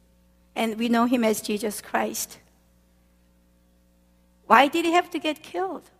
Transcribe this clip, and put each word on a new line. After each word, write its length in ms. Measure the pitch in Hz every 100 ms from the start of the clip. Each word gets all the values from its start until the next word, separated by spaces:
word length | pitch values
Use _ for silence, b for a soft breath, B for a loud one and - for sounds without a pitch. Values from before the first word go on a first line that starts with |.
| _ _ _ _ _ -
And 220 | 226 214
we 100 | 233
know 180 | 233 240
him 180 | 254
as 180 | 220 214
Jesus 400 | - 208 214 -
Christ. 560 | - 226 220 220 - - _ _ _ _ _ _ _ _ _ _ _ _ _ _ _ _ _ _ _ _ -
Why 220 | 233 277
did 180 | 339 339
he 60 |
have 180 | 349 349
to 80 | 302
get 220 | 311 294
killed? 480 | - 349 370 302 -